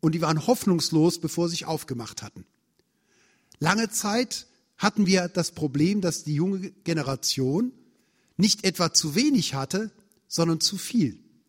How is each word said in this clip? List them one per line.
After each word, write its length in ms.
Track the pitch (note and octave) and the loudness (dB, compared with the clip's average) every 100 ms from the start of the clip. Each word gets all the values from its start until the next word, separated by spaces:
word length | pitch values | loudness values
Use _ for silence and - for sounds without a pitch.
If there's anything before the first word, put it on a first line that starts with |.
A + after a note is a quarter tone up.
und 120 | D#3+ | 2
die 80 | D#3+ | 2
waren 260 | D#3+ D#3 - | 2 0 2
hoffnungslos, 720 | B3 - E3+ C#3 D#3+ D#3+ E3+ | 2 4 2 2 4 4 2
bevor 300 | D#3 - E3+ | -6 -2 -2
sie 60 | E3+ | -4
sich 100 | - | -6
aufgemacht 580 | D#3+ - B2 A2+ - | -6 -6 -8 -8 -12
hatten. 220 | G#2 - F#2 _ _ _ _ _ _ _ _ _ _ - | -16 -18 -20 _ _ _ _ _ _ _ _ _ _ -2
Lange 300 | D3+ G3+ A3+ | 0 2 0
Zeit 580 | - G#3 G#3+ B3+ - - _ _ _ | -4 -2 -2 -2 -6 -12 _ _ _
hatten 280 | G#3 - F#3+ | 0 2 4
wir 220 | F#3 F3+ | 4 2
das 240 | F3+ E3 | -2 -4
Problem, 480 | - D3+ C3+ D#3+ G#3 | -2 -4 2 2 2
dass 240 | F3+ - | -2 -4
die 120 | - D3 | -4 -2
junge 360 | F3+ G3 G3+ - - | 0 -2 -6 -10 -4
Generation 880 | D#3+ C3+ C3 - - C3 D3+ B3 - _ _ _ _ _ - | -2 -2 -4 -4 0 0 0 -2 -6 _ _ _ _ _ 0
nicht 260 | G3+ - | 2 2
etwa 300 | F#3+ E3+ E3+ | 0 0 0
zu 220 | - D#3 D3 | 0 0 2
wenig 380 | D4 C4+ - | 4 2 0
hatte, 380 | C#3 C3+ F#3+ A3 _ _ _ _ | -4 -4 -4 -6 _ _ _ _
sondern 340 | - E3 E3 | 0 2 2
zu 160 | - G3 | 0 -2
viel. 420 | - A#3+ C#3+ F#2 _ _ | -2 2 2 0 _ _